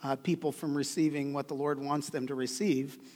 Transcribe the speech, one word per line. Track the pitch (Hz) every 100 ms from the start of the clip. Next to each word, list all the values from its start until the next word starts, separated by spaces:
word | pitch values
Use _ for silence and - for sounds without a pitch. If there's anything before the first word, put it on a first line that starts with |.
uh, | 135 135
people | - 165 156
from | 131 156 143
receiving | 139 - 156 147 139
what | 143 139
the |
Lord | 139 147 139
wants | 139 147 143
them | 147 127
to | 131
receive, | 127 - 208 131 139 - -